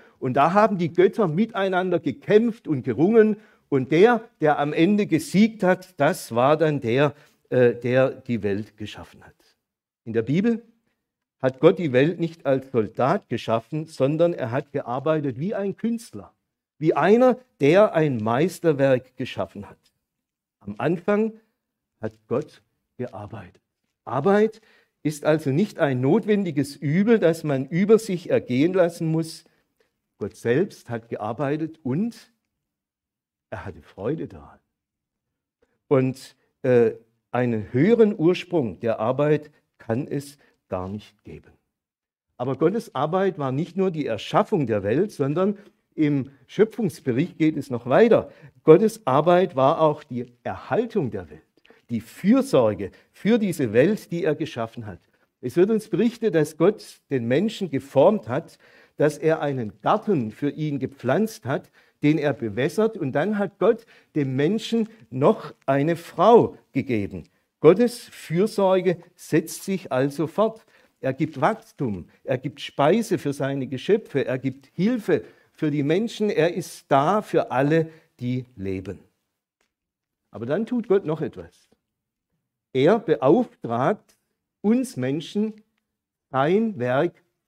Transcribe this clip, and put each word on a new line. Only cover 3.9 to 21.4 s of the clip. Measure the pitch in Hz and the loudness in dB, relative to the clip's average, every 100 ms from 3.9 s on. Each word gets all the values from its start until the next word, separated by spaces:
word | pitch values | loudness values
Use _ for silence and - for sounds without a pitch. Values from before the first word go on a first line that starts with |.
der, | 156 220 233 - - | 4 4 4 -4 -2
der | 151 139 | 0 0
am | 143 | 0
Ende | 151 170 208 180 | 2 2 2 0
gesiegt | 147 - 180 226 220 | -2 0 2 2 2
hat, | 180 180 - - | 0 0 -4 -2
das | 143 185 - 117 | 0 0 -4 2
war | 131 156 | 2 4
dann | 160 143 | 2 0
der, | 113 123 147 - _ _ - | 0 0 0 -2 _ _ -2
äh, | 127 123 | 2 4
der | 117 120 127 131 | 2 0 2 2
die | - - 117 | -2 -6 -4
Welt | 101 101 110 - | -4 -4 -8 -14
geschaffen | 107 - 82 - - | -16 -16 -20 -20 -20
hat. | _ _ _ _ _ _ _ | _ _ _ _ _ _ _
In | - | -6
der | 113 | -4
Bibel | 113 160 226 226 - _ _ _ _ _ _ _ | 0 0 0 -2 -6 _ _ _ _ _ _ _
hat | 131 127 | -4 2
Gott | 160 196 | 4 4
die | 165 | 0
Welt | 123 147 170 | 2 2 0
nicht | 165 - 139 | -6 -4 -2
als | 135 131 | -2 -2
Soldat | 120 101 - 127 196 - | -2 -2 -2 0 0 -4
geschaffen, | 117 - 113 - 156 156 | -8 -2 -4 -4 -10 -8
sondern | - 135 156 170 | -2 0 2 0
er | 175 123 | 0 -6
hat | 131 156 | -6 -6
gearbeitet | 143 117 127 143 156 143 110 | -8 -6 -4 -2 -2 -4 -6
wie | 175 196 | -6 -6
ein | 202 - | -6 -6
Künstler, | 226 233 - 104 90 _ _ _ _ - | -6 -6 -10 -18 -18 _ _ _ _ -4
wie | 156 | 0
einer, | 139 165 226 254 247 _ - | 2 4 6 4 2 _ 0
der | 135 180 214 | 4 6 4
ein | 165 156 123 | 2 0 0
Meisterwerk | 107 120 180 - 165 139 135 127 - - | 0 0 -2 -2 -2 2 2 2 -2 -12
geschaffen | 120 - 95 101 101 | -10 -8 -10 -10 -18
hat. | - _ _ _ _ _ _ _ _ | -20 _ _ _ _ _ _ _ _
Am | 101 104 | -14 -6
Anfang | 135 170 - 202 220 220 | -4 -2 -2 0 -2 -6